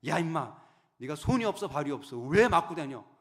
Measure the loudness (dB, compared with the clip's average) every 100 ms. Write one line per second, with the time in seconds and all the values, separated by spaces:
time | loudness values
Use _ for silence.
0 | 0 0 0 -2 -4 -10 -20 _ _ _
1 | -10 -8 0 2 2 -2 -4 -2 -2 -4
2 | -6 -10 0 4 6 6 2 -6 -6 -8
3 | -14 _